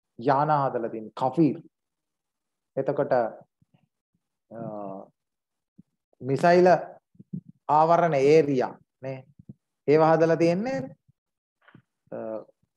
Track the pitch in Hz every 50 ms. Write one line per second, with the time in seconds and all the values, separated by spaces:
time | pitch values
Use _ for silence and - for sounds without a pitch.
0 | _ _ _ - 117 143 135 139 151 156 151 143 135 127 120 117 113 110 110 113
1 | 110 104 - - 135 127 - 165 160 131 104 - - - _ _ _ _ _ _
2 | _ _ _ _ _ _ _ _ _ _ _ _ _ _ _ 131 135 - 139 151
3 | 135 131 135 123 113 107 - - - _ _ _ _ _ _ _ _ _ _ _
4 | _ _ _ _ _ _ _ _ _ _ 107 113 113 110 107 104 101 98 95 98
5 | 107 - _ _ _ _ _ _ _ _ _ _ _ _ _ - _ _ _ _
6 | _ _ _ _ 123 127 139 - - 175 175 180 180 180 170 147 - - - -
7 | _ _ _ - - _ - - - - _ _ _ - 147 151 160 165 170 170
8 | 170 165 151 135 135 143 156 160 143 143 139 123 113 - - - _ _ _ _
9 | 127 135 135 135 - _ _ - _ - - _ _ _ _ _ _ 139 147 156
10 | 156 160 160 160 165 165 165 156 165 170 175 190 226 262 269 269 262 - - _
11 | _ _ _ _ _ _ _ _ _ _ _ _ _ _ _ - _ _ _ _
12 | _ _ 120 117 113 110 110 107 - - _ _ _ _ _